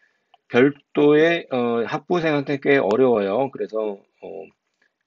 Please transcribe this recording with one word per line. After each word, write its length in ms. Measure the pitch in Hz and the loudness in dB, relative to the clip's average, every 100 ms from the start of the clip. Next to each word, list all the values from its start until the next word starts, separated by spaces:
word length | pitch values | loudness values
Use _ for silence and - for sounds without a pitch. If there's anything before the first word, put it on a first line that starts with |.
| _ _ _ _ _ | _ _ _ _ _
별도의, 1000 | 120 139 139 _ - 147 151 165 170 - | 2 2 2 _ 0 4 4 2 0 -4
어, 320 | 127 120 117 110 | -4 -2 -2 -4
학부생한테 760 | 151 - 180 160 147 139 143 | -6 -4 -2 -2 -2 -4 -4
꽤 160 | 147 139 | 0 2
어려워요. 720 | 98 110 131 113 98 107 135 | 2 2 2 2 0 -2 -4
그래서, 460 | - 101 110 107 101 _ _ | -6 -8 -6 -8 -8 _ _
어, 220 | 92 90 85 _ _ _ _ _ | -18 -16 -18 _ _ _ _ _